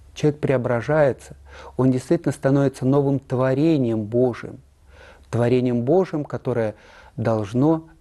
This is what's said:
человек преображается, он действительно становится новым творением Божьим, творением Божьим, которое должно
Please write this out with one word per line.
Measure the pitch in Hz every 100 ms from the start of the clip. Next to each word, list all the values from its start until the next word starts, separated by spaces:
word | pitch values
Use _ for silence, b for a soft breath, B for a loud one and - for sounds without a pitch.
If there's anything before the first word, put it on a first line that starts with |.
| -
человек | - 151 143
преображается, | 143 131 120 117 113 156 143 110 - - - B B -
он | 131
действительно | 127 - 165 147
становится | - 139 139 135 - 131
новым | 143 139 139
творением | - 127 131 131 165 151 120 110
Божьим, | 104 120 123 110 - 117 - _ _ B B B -
творением | 113 120 127 127 120
Божьим, | 120 180 180 151
которое | 143 123 131 120 107 - B B B -
должно | 117 110 98 120 151 160 - -